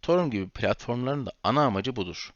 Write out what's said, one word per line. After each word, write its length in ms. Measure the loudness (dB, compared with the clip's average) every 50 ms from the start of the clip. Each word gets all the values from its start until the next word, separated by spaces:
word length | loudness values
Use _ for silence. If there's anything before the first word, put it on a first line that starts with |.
Torum 300 | 2 2 2 4 4 2
gibi 180 | 0 -2 -2 -4
platformların 760 | _ -2 0 0 0 0 -2 -6 -4 -2 -2 -2 -2 -4 -4
da 60 | -8 -10 _ _
ana 220 | 0 2 4 4
amacı 300 | 4 4 2 0 -2 -2
budur. 380 | -4 -4 -4 -6 -10 -12 -14 -16